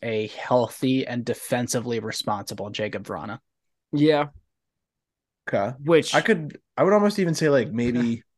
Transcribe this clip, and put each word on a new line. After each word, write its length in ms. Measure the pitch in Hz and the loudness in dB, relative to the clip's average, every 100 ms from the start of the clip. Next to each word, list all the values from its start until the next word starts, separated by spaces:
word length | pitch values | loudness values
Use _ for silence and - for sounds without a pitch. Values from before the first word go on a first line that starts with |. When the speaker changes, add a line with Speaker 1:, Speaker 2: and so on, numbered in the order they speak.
Speaker 1:
a 260 | 117 110 107 | -4 -4 -4
healthy 760 | - - 127 117 - 131 131 127 | -8 0 2 2 0 0 0 -2
and 180 | 123 | -4
defensively 760 | 117 113 - 123 120 127 113 117 | -4 -6 -4 -2 -2 -4 -4 -4
responsible 720 | 107 - - 104 101 101 101 | -6 -6 -4 -6 -6 -10 -10
Jacob 340 | 104 107 98 101 | -6 -6 -6 -8
Vrana. 340 | 95 90 110 _ _ _ _ _ | -10 -10 -12 _ _ _ _ _
Speaker 2:
Yeah. 340 | 147 147 151 147 - _ _ _ _ _ _ _ _ _ _ - | 2 4 4 0 -6 _ _ _ _ _ _ _ _ _ _ -4
Speaker 3:
Okay. 280 | 117 101 131 | -2 -2 -4
Speaker 2:
Which 300 | 143 165 - | 4 4 4
Speaker 3:
I 60 | 151 | 2
could, 380 | 160 202 151 - _ - | 4 2 -2 -12 _ 0
I 80 | |
would 80 | 165 | 4
almost 260 | 208 202 202 | 4 4 2
even 160 | 175 | 0
say, 140 | 156 160 | 2 4
like, 240 | 139 107 | 4 2
maybe 500 | 113 120 120 120 117 - | 0 0 0 0 -2 -8